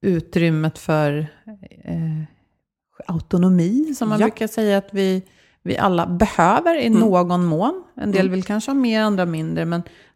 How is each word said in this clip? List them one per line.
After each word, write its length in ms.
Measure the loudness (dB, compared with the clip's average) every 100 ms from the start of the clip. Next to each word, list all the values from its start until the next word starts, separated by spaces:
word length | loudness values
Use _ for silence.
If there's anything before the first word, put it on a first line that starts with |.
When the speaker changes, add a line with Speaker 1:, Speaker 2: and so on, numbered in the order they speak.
Speaker 1:
utrymmet 760 | -2 -2 -2 0 2 0 -2 -4
för, 400 | -2 0 0 -2 -6 -12 -20 -20 -20 -18 -10
eh, 380 | -6 -6 -6 -10 _ _ _ _ _ _ -18 -8
autonomi, 880 | -8 -2 2 4 4 4 0 -2 -2
som 120 | -2
man 100 | 2
Speaker 2:
Ja. 60 | 0
Speaker 1:
brukar 220 | 0 -6
säga 300 | -2 0 0
att 100 | -2
vi, 320 | -2 0 -2 -6 _ _ _
vi 140 | -6 -2
alla 300 | 0 0 0
behöver 680 | 0 0 2 4 4 2 0
i 80 | 2
Speaker 2:
Mm. 120 | 4
Speaker 1:
någon 460 | 4 4 2 0 0
mån. 380 | 0 -2 -4 -10 -8
En 140 | -2
del 100 | 0
Speaker 2:
Mm. 100 | 0
Speaker 1:
vill 120 | -2
kanske 280 | -4 -4 -2
ha 40 | 0
mer, 260 | 0 0
andra 240 | 0 0 -2
mindre, 400 | -2 -4 -4 -2
men 180 | -4 -6 -16 _